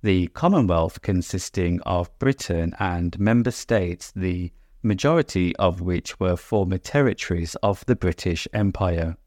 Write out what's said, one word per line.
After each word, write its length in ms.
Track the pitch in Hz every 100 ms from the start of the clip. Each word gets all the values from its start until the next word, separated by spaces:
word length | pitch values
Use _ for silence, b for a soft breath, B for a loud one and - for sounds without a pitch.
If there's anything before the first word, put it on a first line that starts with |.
The 240 | 107 92 85
Commonwealth, 720 | - 170 190 107 85 82 -
consisting 760 | - 92 87 95 - - 87 87
of 280 | - 90 87 -
Britain 560 | 131 139 - 85 85 -
and 360 | 98 87 87 87
member 320 | 101 117 120
states, 580 | - - 113 90 87 - -
the 340 | 92 90 87 - - -
majority 720 | 110 98 139 165 147 98 90
of 260 | - 95 90
which 380 | 90 87 - -
were 160 | 92
former 440 | 90 - 107 90 92
territories 760 | - 143 135 98 - 87 82 -
of 240 | 101 98 -
the 80 |
British 540 | 113 92 85 - 82 -
Empire. 640 | 113 101 - 95 85 82 82